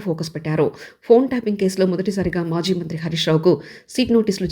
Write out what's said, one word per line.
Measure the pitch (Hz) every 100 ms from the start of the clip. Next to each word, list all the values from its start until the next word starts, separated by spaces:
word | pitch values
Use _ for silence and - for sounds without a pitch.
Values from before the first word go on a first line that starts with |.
| 202
ఫోకస్ | 160 160
పెట్టారు. | 156 160 156 131 - - - -
ఫోన్ | 233 262
ట్యాపింగ్ | 247 220 208
కేసులో | 190 190 190
మొదటిసారిగా | 175 190 190 175 175 170
మాజీ | 165 175
మంత్రి | 180 165 160
హరీష్ | 160 160
రావుకు | - 160 180 170 - - -
సిట్ | - 240
నోటీసులు | 233 214 196 180